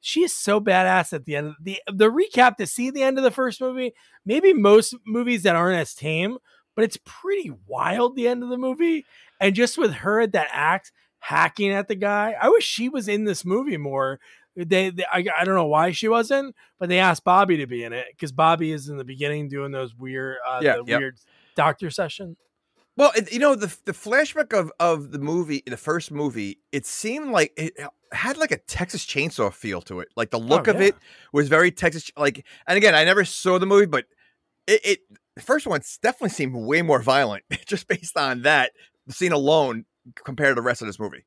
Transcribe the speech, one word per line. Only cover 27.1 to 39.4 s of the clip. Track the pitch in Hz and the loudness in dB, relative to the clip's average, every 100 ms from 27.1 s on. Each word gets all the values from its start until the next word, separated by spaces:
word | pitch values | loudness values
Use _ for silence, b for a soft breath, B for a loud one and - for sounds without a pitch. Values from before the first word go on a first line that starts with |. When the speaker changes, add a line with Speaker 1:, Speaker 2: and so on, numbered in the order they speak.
| 269 294 | -6 -2
Speaker 2:
like | 214 151 - | 0 0 -2
it | 156 - 143 _ _ | -10 -10 -18 _ _
had, | - 233 294 | -6 -6 -4
like, | 311 | -4
a | - | -4
Texas | - - 180 - - | -6 -8 -6 -8 -8
Chainsaw | 143 160 - 104 | -6 -6 -2 -4
feel | - 110 92 | -4 -8 -8
to | - 92 | -10 -14
it. | 87 | -12
Like, | - 117 | -6 -6
the | 117 | -4
look | 113 160 190 | 2 2 2
Speaker 1:
Oh, | |
Speaker 2:
of | 196 | 2
Speaker 1:
yeah. | 196 | 2
Speaker 2:
it | - b b b | 0 b b b
was | 143 143 | -2 2
very | 160 180 | 4 4
Texas | 175 170 156 | 2 -2 -2
ch-, | - - | -14 -2
like, | 147 131 B B - | -2 -2 B B -2
and | 185 | 4
again, | 208 | 6
I | 156 | 6
never | 165 196 | 6 4
saw | 180 - 185 185 | 2 -2 0 2
the | |
movie, | 190 202 202 | 4 4 4
but | 143 - _ _ _ _ _ - | 0 -4 _ _ _ _ _ 2
it, | 220 | 2
it, | 202 190 _ 104 _ - | 2 -2 _ -20 _ -20
the | |
first | - 254 - | -2 -2 0
one | 156 | -4
s-, | - - | -4 -2
definitely | 220 254 220 | -2 -2 -6
seemed | - 135 | -4 -6
way | 123 110 156 | -4 0 0
more | 170 135 | 2 2
violent | 110 135 123 101 _ | 4 2 2 -4 _
<laughs> | - - | -12 -6
just | 202 - | -8 -4
based | 175 170 165 | -6 -4 -4
on | 139 123 | -2 0
that | 131 151 127 _ b _ - | 2 2 2 _ b _ -18
scene | - 180 | -4 0
alone | 156 | 2